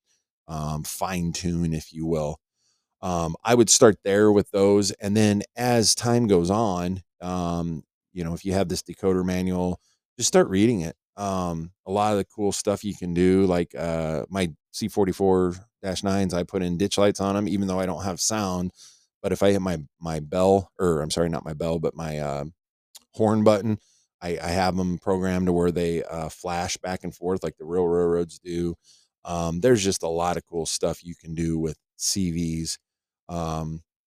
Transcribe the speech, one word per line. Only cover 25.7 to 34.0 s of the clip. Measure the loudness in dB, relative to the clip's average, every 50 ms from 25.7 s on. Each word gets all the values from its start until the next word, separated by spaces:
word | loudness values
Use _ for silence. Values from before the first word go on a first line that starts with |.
they, | 0 0 -2 -2 -2 -4 -4
uh, | -6 -8 -8 -8 -8
flash | -10 -10 -8 -6 -4 -4 -4 -4 -6 -8
back | -6 -6 -8 -8 -8
and | -10 -12
forth | -8 -4 -4 -4 -2 -4
like | -6 -8 -10
the | -8
real | -4 -2 0 2
railroads | 2 2 2 2 2 2 0 -2 -4 -8 -14
do. | -12 -8 -6 -4 -4 -4 -6 -8 _ _ _ _ _ _ _ _ -12
Um, | -8 -4 -4 -2 -2 -2 2
there's | 4 4 4 4 4
just | 2 0 0 -2
a | -4
lot | -2 -2 -2 -2 -2 -4
of | -6
cool | _ -8 -6 -6
stuff | -6 -4 -4 -2 -4 -4 -6 -10
you | -14 -16
can | -14 -14 -10 -6
do | -4 -2 -2 0 -2
with | -2 -4 -6 -10 _ _ _
C | -6 -4 -4 -2 -2 -2 -2
Vs. | -2 -2 -2 -2 -4 -4 -6 -8 -8 -10 _ _ _ _ _ _ _ _ _ -10
Um, | -8 -6 -4 -4 -4 -6 -6 -6 -8 -10 -14 _ _ _